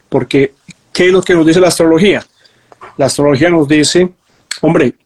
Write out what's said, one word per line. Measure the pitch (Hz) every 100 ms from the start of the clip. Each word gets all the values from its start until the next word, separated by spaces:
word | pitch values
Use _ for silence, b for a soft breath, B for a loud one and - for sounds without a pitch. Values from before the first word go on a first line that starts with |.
| _
porque | 135 127 139 139 - - - _
¿qué | - 180
es |
lo | 185
que | 180
nos | 175 160
dice | 175
la | 180
astrología? | - 165 160 202 127 - b b b b b - -
La | 135
astrología | - 147 139 170
nos | 170 143
dice, | 151 143 175 180 - _ _ _ -
hombre, | 160 165 123 -